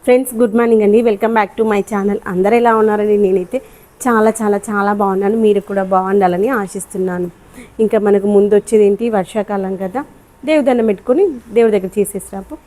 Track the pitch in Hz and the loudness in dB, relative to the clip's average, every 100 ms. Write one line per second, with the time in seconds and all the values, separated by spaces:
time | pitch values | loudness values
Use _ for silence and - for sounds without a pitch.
0 | - 254 262 220 240 226 233 220 208 214 | 2 2 0 -2 0 2 2 4 4 4
1 | 226 202 233 226 202 - 220 202 196 202 | 2 0 0 0 -2 -2 0 0 -2 -2
2 | 202 202 - 180 196 233 240 220 214 208 | -2 -4 -4 -2 2 2 2 2 2 0
3 | 208 208 196 185 180 254 - - _ _ | 0 2 2 0 -2 -8 -10 -20 _ _
4 | 254 226 220 220 214 202 202 208 202 208 | -2 2 2 0 -2 -2 -4 -2 -2 0
5 | 196 190 196 226 214 202 190 196 190 185 | -2 0 0 2 2 2 -2 -6 0 0
6 | 190 202 185 180 220 247 196 196 - 190 | 2 2 2 0 0 -2 -4 -10 -10 -6
7 | 185 180 180 - - - 240 - 214 220 | -4 -4 -6 -10 -20 -20 -18 -2 0 2
8 | 208 202 202 202 202 208 208 220 202 202 | 2 2 2 2 4 2 2 2 2 2
9 | 233 214 180 220 202 202 190 190 190 233 | -2 -2 -4 -6 -6 -6 -6 -6 -6 -8
10 | 302 - _ _ 262 311 262 240 220 196 | -10 -18 _ _ -2 0 2 0 0 -2
11 | - 269 392 247 233 220 226 208 190 214 | 0 0 0 -2 -4 0 2 0 -2 -4
12 | 196 196 - 196 185 311 | -4 -6 -12 -14 -14 -18